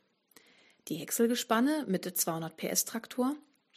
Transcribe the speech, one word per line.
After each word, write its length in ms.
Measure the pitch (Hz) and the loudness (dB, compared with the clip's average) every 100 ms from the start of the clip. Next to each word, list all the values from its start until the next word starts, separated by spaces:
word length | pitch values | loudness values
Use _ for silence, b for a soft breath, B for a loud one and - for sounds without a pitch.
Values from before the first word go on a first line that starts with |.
| _ _ _ b b b b b - | _ _ _ b b b b b -8
Die 60 | 160 | -8
Häckselgespanne 920 | - - 233 240 - 226 269 311 220 | -4 2 4 2 2 4 4 2 0
mit 180 | 185 190 | -2 -2
der 80 | |
zweihundert 420 | - - 165 165 - | -2 -2 -2 -6 -6
P 120 | - | -2
S 180 | 196 - | 0 0
Traktor 500 | 226 - - 254 294 - _ _ | -4 -6 0 0 -2 -10 _ _